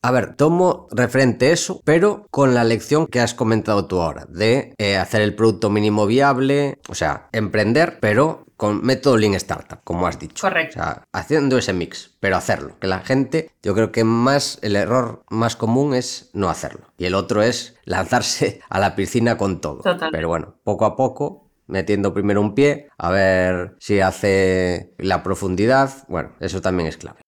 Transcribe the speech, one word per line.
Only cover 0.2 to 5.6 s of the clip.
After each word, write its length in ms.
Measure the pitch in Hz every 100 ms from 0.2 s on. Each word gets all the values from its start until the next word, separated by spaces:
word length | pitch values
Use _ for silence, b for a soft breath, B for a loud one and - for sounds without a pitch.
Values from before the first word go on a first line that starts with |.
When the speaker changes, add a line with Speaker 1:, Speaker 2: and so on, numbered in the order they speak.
| 107 -
Speaker 1:
tomo 520 | 147 170 185 - -
referente 600 | 113 120 135 131 107 127
eso, 300 | 175 - 185
pero 420 | - 156 202 208 -
con 220 | 135 135
la 100 | 123
lección 440 | 117 113 - 151 160
que 120 | 123
has 140 | 117
comentado 520 | - 113 110 104 104 82
tú 160 | 92
ahora, 240 | 82 71 76
de, 440 | 76 107 127 - -
eh, 200 | 101 98
hacer 240 | 87 110
el 140 | 107 104
producto 340 | 110 101